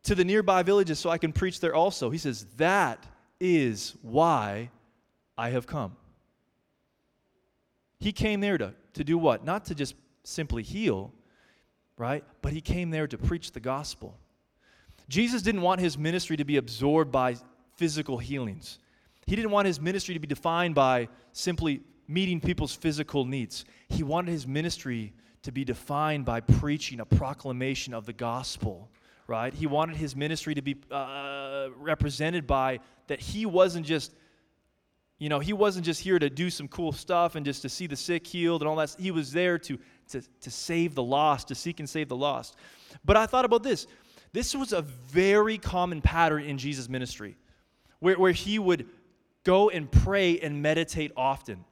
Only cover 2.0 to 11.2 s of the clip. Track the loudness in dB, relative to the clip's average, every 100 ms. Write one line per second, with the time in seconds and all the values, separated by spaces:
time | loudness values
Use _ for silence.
2 | -4 -2 -4 -6 -12 0 2 4 2 -2
3 | -16 -20 _ _ 2 4 4 -2 -8 -12
4 | -2 2 4 4 0 -6 -10 _ _ _
5 | _ _ _ -6 -2 -2 -4 -6 -6 -10
6 | _ _ _ _ _ _ _ _ _ _
7 | _ _ _ _ _ _ _ _ _ _
8 | -4 0 0 2 2 0 -2 -8 _ -8
9 | 0 4 4 2 -2 -6 -6 -6 -6 -8
10 | _ _ -12 -8 -6 -6 -6 -2 -2 -2
11 | -6 _